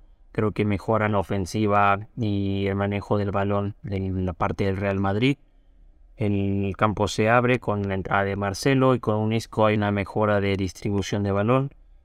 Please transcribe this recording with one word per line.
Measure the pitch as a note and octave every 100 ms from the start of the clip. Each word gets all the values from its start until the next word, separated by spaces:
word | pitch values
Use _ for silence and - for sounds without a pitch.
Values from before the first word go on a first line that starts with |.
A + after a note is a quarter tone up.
| - - -
creo | - G#2+
que | -
mejora | G#2 G2 - G#2+ G#2+
la | G2+
ofensiva | F2+ G2+ F#2 G#2+ G#2 G2+ G2+ G2 G#2+ -
y | A2 G2+ G2 G2 G2
el |
manejo | G2 G2+ G2+ - G#2
del | G2+
balón | G2 G2+ G2+ G2+ -
en | - F#2+ F#2+ F#2 F#2
la |
parte | - G2+ F#2
del | G2 F#2+
Real | G2+ G2
Madrid. | G2 G#2 C3 C#3+ _ _ _ - - - - -
El | G#2 G2+ G2 G2 G2 -
campo | G#2+ G2 G2+
se | - A2
abre | A#2+ A#2+ B2+
con | - G#2 G2
la |
entrada | F#2+ F2+ G2+
de | G2 G2+
Marcelo | G2+ F#2+ C#3 C3+ C3
y | A#2+
con | - G#2+
un | A2
Isco | A2+ - -
hay | G#2+ G#2+
una | G#2
mejora | G2+ F#2+ G#2+ G#2+ G#2
de | G2 G2
distribución | F#2 - G#2+ G2+ - G#2
de | G2+
balón | G2 G#2+ C3 C#3 - - -